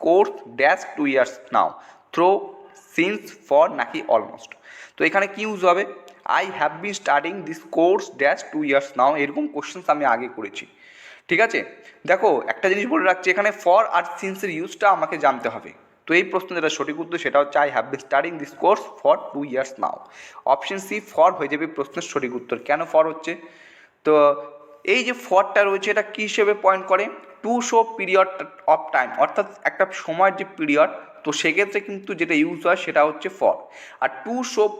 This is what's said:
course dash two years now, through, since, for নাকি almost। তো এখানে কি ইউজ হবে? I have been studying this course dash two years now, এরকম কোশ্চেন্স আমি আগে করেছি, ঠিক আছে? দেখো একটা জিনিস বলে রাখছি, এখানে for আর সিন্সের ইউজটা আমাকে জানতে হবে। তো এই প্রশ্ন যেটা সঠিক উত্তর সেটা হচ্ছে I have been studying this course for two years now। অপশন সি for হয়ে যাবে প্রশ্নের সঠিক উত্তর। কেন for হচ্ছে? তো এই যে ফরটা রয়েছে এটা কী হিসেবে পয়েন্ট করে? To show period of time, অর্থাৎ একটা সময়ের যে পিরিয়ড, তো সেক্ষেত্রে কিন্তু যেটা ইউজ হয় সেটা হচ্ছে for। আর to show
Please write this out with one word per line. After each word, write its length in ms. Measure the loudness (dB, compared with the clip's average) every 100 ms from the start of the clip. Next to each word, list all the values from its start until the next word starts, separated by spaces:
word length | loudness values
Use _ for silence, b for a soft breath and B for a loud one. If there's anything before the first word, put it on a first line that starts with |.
course 300 | 2 4 4 -2 -10 0
dash 240 | 2 2 -4 -4
two 120 | 0 2
years 180 | 0 -2 -2 0
now, 100 | 0 -2 B B _
through, 240 | 2 2 2 -2 -16 -20 -20 _ -4
since, 280 | -2 -4 -10 -12 2
for 180 | 4 4 0
নাকি 200 | -6 -6 0
almost। 360 | 0 0 -14 -20 -20 B B B -2
তো 60 | 0
এখানে 200 | 2 -2 -4
কি 60 | -6
ইউজ 140 | 0 2
হবে? 140 | 2 0 -8 -20 -12 -2 -2
I 40 | -2 -2
have 140 | -2 -2
been 120 | -10 -6
studying 360 | 0 0 0 -8 -10
this 120 | -12 -6 2
course 300 | 4 2 -2 -2
dash 200 | 0 0 -4
two 120 | -4 2
years 160 | 0 0 2
now, 100 | 2 2
এরকম 220 | -2 -4 -6 -6
কোশ্চেন্স 300 | -12 -6 -2
আমি 100 | 0 2
আগে 140 | 0 -2 -10
করেছি, 280 | -12 -12 -20 _ B B B B -2
ঠিক 100 | 0 2
আছে? 140 | 0 -6 -14 B B -2
দেখো 200 | 2 4 2 0
একটা 140 | -2 0
জিনিস 140 | 0 0
বলে 120 | 0 2
রাখছি, 180 | 0 0
এখানে 160 | 0 0 0
for 180 | 4 4 4 0
আর 60 | -2 -6
সিন্সের 320 | -8 -6 -6 -6
ইউজটা 280 | -8 0 2 2
আমাকে 200 | 0 0 0
জানতে 220 | 0 -4 -8
হবে। 160 | -14 -20 _ _ 0
তো 60 | 0
এই 60 | 2
প্রশ্ন 180 | -2 -4 -4
যেটা 140 | -2 -2
সঠিক 200 | -6 -8
উত্তর 200 | -8 -6 0
সেটা 120 | 2
হচ্ছে 160 | 2 2 0
I 40 | 0
have 120 | -4
been 100 | -6 -2
studying 280 | -2 -2 -6
this 100 | -12 -2
course 220 | 2 2 -2 -2
for 140 | 0 2 -2
two 140 | -8 -6
years 180 | -4 -4 -4 -6
now। 100 | -6 -16 B B B 0
অপশন 260 | 0 -2 -8 -6
সি 80 | -8 -4
for 180 | 2 4 2
হয়ে 140 | -4
যাবে 120 | -4 -6 -6
প্রশ্নের 300 | -8 -8 -6
সঠিক 200 | -6 -4 -6
উত্তর। 180 | -6 -6 -2
কেন 120 | -2 2
for 120 | 2 2
হচ্ছে? 200 | 0 -8 -10 B B B B B B 4
তো 80 | 6 6 2 -6 -18 -20 -8 -2
এই 80 | 0 0
যে 60 | -6 2
ফরটা 360 | 2 4 2
রয়েছে 260 | 2 0 0
এটা 120 | -2 -2
কী 80 | -4 -4
হিসেবে 240 | 0 2 2 2
পয়েন্ট 180 | 2 2
করে? 140 | 0 0 -8 -20 -8
To 100 | -4 -2 2
show 160 | 2 2 -2
period 320 | 0 2 2 -2 -12 -4 2
of 80 | 2 2 -2
time, 160 | 0 0
অর্থাৎ 240 | 0 0 -6 -4 -4
একটা 140 | -2 -4 -4 -6
সময়ের 280 | 2 2 0
যে 60 | -8 -6
পিরিয়ড, 340 | 0 4 2 0 -16 -10
তো 60 | -6 -2
সেক্ষেত্রে 380 | 0 0 0 -2 -6
কিন্তু 240 | -10 -8 -6
যেটা 160 | 0 0
ইউজ 160 | 0 0 0
হয় 120 | 0 0
সেটা 160 | 2 2
হচ্ছে 180 | 0 -10 0
for। 180 | 2 0 -6 B B B
আর 60 | -4 -4
to 120 | -8 -6 -4
show 140 | 0 0